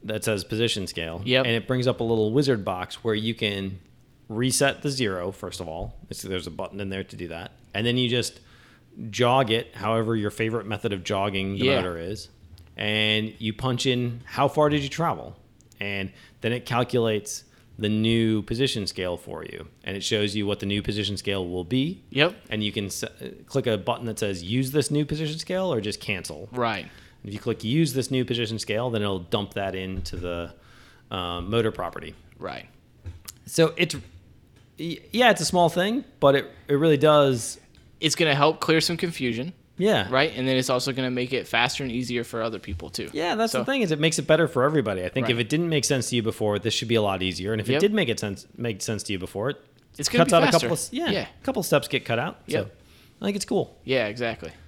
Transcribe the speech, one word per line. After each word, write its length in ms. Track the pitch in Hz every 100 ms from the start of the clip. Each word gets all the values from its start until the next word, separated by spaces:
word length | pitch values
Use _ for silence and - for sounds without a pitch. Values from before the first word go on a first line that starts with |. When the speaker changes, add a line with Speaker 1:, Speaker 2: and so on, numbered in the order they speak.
Speaker 1:
that 200 | 101 107
says 200 | - 107
position 420 | 92 110 117 107 92
scale, 380 | - 82 85 98
Speaker 2:
Yep. 220 | 127 127
Speaker 1:
and 80 | 117
it 100 | 101
brings 200 | 127 123
up 140 | 123
a 20 |
little 280 | 117 113 107
wizard 320 | 120 139 117
box 400 | 95 92 92 -
where 120 | 117 107
you 180 | 107
can 460 | 110 107 101 98 92 - - - _ _
reset 540 | 113 127 123 139 -
the 80 | 147
zero, 400 | 131 117 92 90
first 280 | 98 92 -
of 80 | 85
all. 280 | 80 110 - -
It's, 100 | -
there's 240 | - 95 85
a 60 |
button 280 | 78 95 98
in 100 | 98
there 140 | 95
to 120 | 95 101
do 140 | 87
that. 240 | 80 92 - -
And 140 | - 117
then 100 | 123
you 100 | 123
just 320 | 123 113 - - - - - _ - 117
jog 400 | 101 120 127 127
it 240 | 113 117 -
however 400 | 104 113 110 117
your 140 | 104
favorite 380 | - 113 113 101
method 260 | 104 120
of 100 | 98
jogging 500 | 87 101 101 98 95
the 120 | 98 127
Speaker 2:
Yeah. 120 | 139
Speaker 1:
motor 200 | 90 85
is. 320 | 82 107 - - - - - -
And 560 | 104 107 107 107 110 -
you 120 | 110
punch 360 | 107 131 120 135
in 340 | 123 120 117 -
how 220 | - 139
far 220 | 147 151
did 140 | 147
you 60 | 139
travel. 460 | - 165 92 62 - - _ - -
And 320 | 101 98 95 - - -
then 120 | 113
it 140 | 123 -
calculates 800 | 120 127 127 113 107 101 - - - - -
the 120 | 104
new 520 | 107 110 117 113 110
position 440 | 101 113 131 117 95
scale 300 | - 90 87
for 260 | - 80
you. 240 | 82 - - _
And 140 | - 98
it 40 |
shows 320 | 95 110 104
you 140 | 101 101
what 140 | 101
the 40 | 98
new 160 | 104
position 360 | 101 104 107 101
scale 280 | - 98 90
will 200 | 90 87
be. 400 | 127 143 190 -
Speaker 2:
Yep. 220 | 131 160 214 -
Speaker 1:
And 140 | 107
you 80 | 107
can 140 | 104 101
s-, 180 | - - - 123 - -
click 200 | 139 120
a 100 | 107
button 280 | 92 117 117
that 120 | 107
says, 240 | 104 95
"Use 300 | 87 120 131
this 180 | 147 135
new 140 | 147
position 340 | 147 151 156 160
scale," 340 | - 180 190
or 80 | 127
just 180 | 104 -
cancel. 480 | - 98 - 76 95
Speaker 2:
Right. 340 | 123 120 101 - - - - 101
Speaker 1:
If 80 |
you 60 | 104
click 260 | - 107 110
"Use 260 | 143 165
this 180 | 127 120
new 140 | 131
position 360 | 123 120 113 110
scale," 300 | - 107 123
then 100 | 113
it'll 180 | 104 95
dump 360 | 87 107 101 -
that 200 | 98 92
into 400 | 95 95 85 87
the, 380 | 87 85 82 - - - - - -
uh, 300 | 98 87 87
motor 280 | 87 117 110
property. 420 | - 87 - 78 - - -
Speaker 2:
Right. 280 | - 64 - - _ _ - - - - -
Speaker 1:
So 280 | - 160 160
it's, 180 | 170 - - - - - _ - - -
y-, 200 | 160 160 -
yeah, 200 | 214 247
it's 100 | 208
a 40 | 160
small 220 | 180 170
thing, 380 | 180 190 240 - -
but 140 | 143 139
it, 100 | - - -
it 60 | 143
really 200 | 165 147
does. 640 | 151 151 139 127 - - - - - -
Speaker 2:
It's 160 | 160 -
gonna 200 | 160 139
help 260 | 147 156
clear 180 | - 160
some 160 | 151 170
confusion. 560 | 180 160 127 110 143 - _ _
Speaker 1:
Yeah. 300 | 190 175 92
Speaker 2:
Right? 220 | 131 151 117
And 120 | 127
then 80 | 131
it's 140 | 127
also 240 | 127 131
gonna 180 | 127 127
make 220 | 127 127
it 140 | 135 -
faster 360 | 117 123 -
and 80 | 135
easier 320 | 117 120 120
for 180 | 117 120
other 180 | 113 107
people, 300 | - 87 80
too. 200 | - 98
Speaker 1:
Yeah, 220 | - 170 214
that's 160 | 226
the 60 | 254
Speaker 2:
So 40 | 240
Speaker 1:
thing, 160 | 269
is 100 | 208
it 80 | 151
makes 180 | 160 156
it 60 | 139
better 200 | 156 160
for 160 | 131
everybody. 400 | 131 156 110 95
I 60 | 90
think 200 | - 123
if 60 | 117
Speaker 2:
Right. 60 |
Speaker 1:
it 80 | 113
didn't 200 | 151 170
make 140 | 156 127
sense 240 | 135 117
to 60 | 123
you 80 |
before, 360 | 110 - 107 104
this 140 | 113
should 140 | - 113
be 80 | 113
a 60 |
lot 200 | 101 95
easier. 300 | 92 87 92
And 80 | 110
if 80 | 101
it 40 |
Speaker 2:
Yep. 80 | 135
Speaker 1:
did 120 | 196
make 140 | 214 147
it 100 | 107
sense, 280 | 107 98 - -
make 240 | 117 98
sense 220 | - 107
to 100 | -
you 60 | 98
before, 300 | 92 98 117
it 60 | - _ _ _ -
Speaker 2:
It's 100 | 143
gonna 140 | - 170
Speaker 1:
cuts 60 |
Speaker 2:
be 40 | 170
Speaker 1:
out 60 |
a 20 | 165
Speaker 2:
faster. 120 | - 127
Speaker 1:
couple 80 |
of 60 | 165
s-, 100 | -
yeah, 160 | 247 330
Speaker 2:
Yeah. 100 | 196 - -
Speaker 1:
a 20 | -
couple 140 | 220
of 60 | 170
steps 220 | 147 131
get 180 | 135 -
cut 140 | 113
out. 200 | 127 - -
Speaker 2:
Yep. 180 | - 98
Speaker 1:
So 60 | - - - - _
I 40 | 190
think 100 | 202
it's 100 | -
cool. 320 | 208 139 -
Speaker 2:
Yeah, 240 | - 131 107
exactly. 440 | 117 120 113 82 -